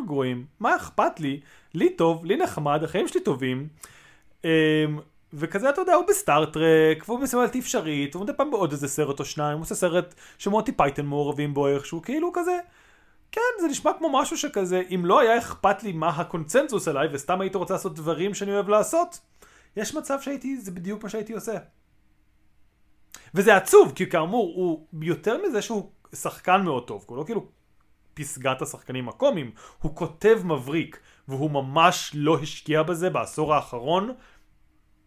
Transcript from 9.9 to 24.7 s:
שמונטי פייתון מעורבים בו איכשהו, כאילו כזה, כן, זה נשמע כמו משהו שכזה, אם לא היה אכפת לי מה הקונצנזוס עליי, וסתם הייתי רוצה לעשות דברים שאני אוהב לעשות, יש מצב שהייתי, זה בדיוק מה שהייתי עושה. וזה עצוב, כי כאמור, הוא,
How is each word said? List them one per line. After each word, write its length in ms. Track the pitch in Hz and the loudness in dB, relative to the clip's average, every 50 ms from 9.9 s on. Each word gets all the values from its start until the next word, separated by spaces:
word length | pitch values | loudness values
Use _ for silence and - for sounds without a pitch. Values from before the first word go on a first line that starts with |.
| - 180 170 175 - - - - - - | 2 0 0 -2 -6 -20 -20 -20 -20 -8
שמונטי 340 | - 202 196 220 214 277 | -2 0 0 0 0 0
פייתון 340 | - - 156 143 139 - 147 | 2 2 2 2 0 -2 -4
מעורבים 480 | 143 143 147 147 143 143 135 147 147 143 | -2 -2 -2 -2 -2 -2 -2 -4 -2 0
בו 140 | 139 143 139 | 2 2 2
איכשהו, 340 | 143 139 139 - - 165 | 2 0 -2 -6 -10 -10
כאילו 300 | 160 - 247 311 320 349 349 | -6 -6 -4 -2 -2 -2 -2
כזה, 260 | 349 349 349 359 349 349 - _ _ _ _ _ _ _ _ _ _ _ _ | -2 -2 -2 -2 -4 -4 -10 _ _ _ _ _ _ _ _ _ _ _ _
כן, 100 | - 427 453 494 480 440 | -4 0 0 0 0 0
זה 60 | 349 320 | -2 -2
נשמע 240 | 285 - - 302 - - | -2 0 0 0 0 0
כמו 120 | 320 320 269 262 | 0 0 0 0
משהו 160 | 285 - 339 294 | 0 0 -2 -6
שכזה, 440 | - 294 - 202 190 175 180 185 180 180 180 | -6 -4 -4 -4 -2 0 0 -2 -2 -2 -2
אם 100 | 185 175 | -2 2
לא 140 | 175 190 - | 4 6 6
היה 180 | 277 226 226 240 | 6 6 4 2
אכפת 460 | 240 - - - - 190 202 202 226 | 0 -4 -4 0 2 2 2 0 -2
לי 80 | 208 | -6
מה 180 | 180 160 156 165 | -4 -2 0 0
הקונצנזוס 800 | 160 151 175 165 - 175 156 151 - 247 302 311 247 196 - 170 | 0 -2 -4 -6 -6 -6 -4 0 2 2 2 2 0 -4 -2 -2
עליי, 200 | 147 135 143 156 143 | 0 0 0 -2 -2
וסתם 280 | 135 - - 180 190 | -4 -4 -2 -2 -2
הייתי 160 | 190 190 190 196 | -2 -2 -4 -4
רוצה 160 | 180 165 185 | -2 -2 -4
לעשות 220 | 170 - 190 156 | -4 -4 -6 -8
דברים 380 | 156 156 160 170 143 180 202 202 | -6 -4 -4 -2 -2 -2 -4 -4
שאני 180 | - 202 196 | -4 -4 -2
אוהב 180 | 202 202 196 190 | -2 -2 0 2
לעשות, 500 | 208 214 208 214 - 330 349 339 - - - _ _ _ - - _ _ _ _ _ 202 | 2 2 2 2 0 0 0 -2 -4 -12 -20 _ _ _ -20 -20 _ _ _ _ _ -8
יש 180 | 214 - - | -8 -6 -6
מצב 220 | 311 294 - 277 269 | -6 -6 -4 -4 -4
שהייתי, 360 | - 277 285 262 - 262 277 254 | -4 -6 -8 -6 -6 -6 -8 -8
זה 100 | 208 190 | -8 -10
בדיוק 320 | 180 180 170 190 208 214 214 | -12 -10 -8 -8 -8 -8 -8
מה 60 | 196 | -8
שהייתי 240 | 214 220 214 214 226 | -8 -8 -8 -8 -10
עושה. 240 | 202 - 226 220 196 165 - _ _ _ _ _ _ _ _ _ _ _ _ _ _ _ _ _ _ _ _ _ _ _ _ _ _ _ _ - - - - - | -10 -8 -6 -8 -8 -8 -12 _ _ _ _ _ _ _ _ _ _ _ _ _ _ _ _ _ _ _ _ _ _ _ _ _ _ _ _ -20 -20 -20 -4 -2
וזה 220 | 170 196 220 208 | 2 6 6 6
עצוב, 360 | 190 - - - 415 381 165 135 | 6 6 8 8 8 8 8 4
כי 140 | - 180 - | -2 -4 0
כאמור, 440 | - 170 156 170 202 247 220 175 160 | 0 0 0 0 0 0 -2 -2 -2
הוא, 320 | 180 185 175 | -2 -2 -2